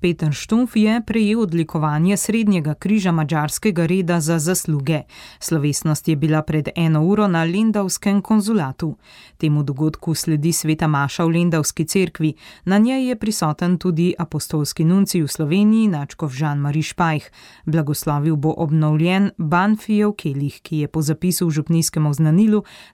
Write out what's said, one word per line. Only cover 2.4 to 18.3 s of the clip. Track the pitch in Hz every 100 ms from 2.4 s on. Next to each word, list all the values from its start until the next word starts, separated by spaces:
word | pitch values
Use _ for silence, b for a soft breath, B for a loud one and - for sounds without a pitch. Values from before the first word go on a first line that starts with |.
| 214 185 151
križa | 151 190 214 185
madžarskega | 165 147 156 151 - 214 170 160
reda | 190 170 170
za | 151 165
zasluge. | 151 185 - 147 135 156 - B B B
Slovesnost | - 160 147 143 160 151 -
je | 151
bila | 151 156
pred | 156 156 143 -
eno | 165 156 165
uro | 208 208
na | 170
lendavskem | 165 185 220 208 196 - 202 202
konzulatu. | - 220 202 220 135 - 165 - B B B -
Temu | 156 147
dogodku | 143 139 156 156 - 156
sledi | - 151 160
sveta | 160 156 156 160
maša | 143 139 - 165
v | 165
lendavski | 175 160 147 - 156
cerkvi. | 196 180 - 156 B B B -
Na | 202
njej | 226 269 254
je | 240
prisoten | 214 208 160 147 175 180
tudi | 185 160 175 -
apostolski | 165 151 - 156 147 - 160
nuncij | 190 196 180
v | 143
Sloveniji, | - 151 185 208 220 214
nadškof | 151 143 - 151
Jean-Marie | 127 156 143 143 147
Špajh. | 151 - 165 151 - B B B -
Blagoslovil | 160 147 - - 147 151